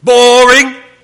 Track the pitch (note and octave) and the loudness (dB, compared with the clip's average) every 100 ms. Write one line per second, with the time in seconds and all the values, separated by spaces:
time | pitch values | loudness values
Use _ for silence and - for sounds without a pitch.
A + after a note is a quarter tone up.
0 | - B3 A#3+ A#3+ B3 B3+ C4+ - - _ | -2 0 0 2 2 0 -2 -8 -20 _